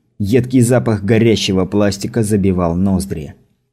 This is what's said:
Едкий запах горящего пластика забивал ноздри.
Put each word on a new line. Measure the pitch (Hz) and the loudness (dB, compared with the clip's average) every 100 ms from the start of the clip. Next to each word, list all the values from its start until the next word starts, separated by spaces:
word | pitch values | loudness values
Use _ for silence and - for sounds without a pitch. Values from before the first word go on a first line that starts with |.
| _ - | _ -8
Едкий | 98 120 123 131 | 0 0 2 2
запах | 117 123 123 104 | 4 2 0 -2
горящего | 98 110 117 101 - 95 | 0 2 2 2 0 -2
пластика | 90 104 101 98 107 120 | 0 0 0 -2 -6 -4
забивал | 104 107 95 90 85 85 | 0 0 0 0 0 0
ноздри. | 98 95 - 80 71 - _ _ _ | 0 0 -4 -10 -12 -18 _ _ _